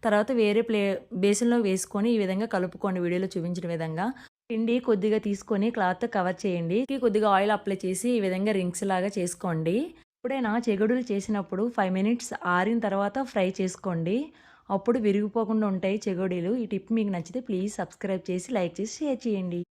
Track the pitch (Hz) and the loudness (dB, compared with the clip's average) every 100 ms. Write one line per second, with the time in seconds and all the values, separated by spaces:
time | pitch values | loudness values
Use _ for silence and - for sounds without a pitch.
0 | 233 208 214 254 214 208 233 214 202 190 | 4 2 2 2 4 4 2 0 0 -2
1 | - - 196 202 240 240 208 190 - 202 | -6 0 2 2 2 2 2 0 -2 -2
2 | 220 233 190 190 226 196 180 - 202 185 | 2 2 0 0 -2 -2 -2 -2 -2 0
3 | 175 180 190 190 170 175 180 170 160 160 | 0 0 -2 -4 -4 -4 -4 -4 -4 -4
4 | 214 269 - _ _ 220 226 240 247 214 | -4 -6 -16 _ _ -2 0 0 2 2
5 | 214 214 214 202 - 208 208 240 185 180 | 2 0 0 -4 -2 0 0 2 0 0
6 | 233 208 180 180 202 175 170 196 262 269 | -2 0 -2 -2 -2 -2 0 0 0 0
7 | 240 208 214 190 202 214 208 190 185 185 | 2 4 4 4 4 0 0 -4 -2 -2
8 | 240 240 196 185 208 202 180 175 196 185 | 0 2 2 0 0 2 0 -2 0 0
9 | 190 202 175 - 190 160 160 202 330 - | 0 -2 -4 -2 -2 0 2 0 -2 -8
10 | _ _ 247 269 233 220 233 202 214 247 | _ _ -4 -2 0 0 2 2 2 2
11 | 247 202 196 208 190 185 226 240 190 185 | 0 -2 0 -2 -2 -2 -2 0 0 2
12 | 202 240 - - 180 180 190 233 214 196 | 2 0 -4 -6 2 2 4 2 0 0
13 | 202 233 254 220 185 190 185 180 190 170 | 0 -2 -2 0 0 0 -4 -2 -4 -2
14 | 165 220 302 - - - _ 196 - 240 | 0 -2 -4 -12 -20 -20 _ -2 2 2
15 | 214 196 208 226 214 220 214 190 190 208 | 4 2 0 -2 0 2 2 0 0 -2
16 | 214 180 190 180 175 247 220 196 - 226 | -2 -2 0 0 0 -2 -2 -4 -2 0
17 | 208 180 165 247 247 190 196 - 175 - | 0 -2 -4 -8 -4 -2 -2 -4 -8 -6
18 | 196 185 180 185 185 233 175 170 214 - | -4 -4 -2 -6 -2 -2 -2 -4 -8 -4
19 | 302 262 233 202 185 175 175 | -4 -2 -2 -2 -2 -6 -8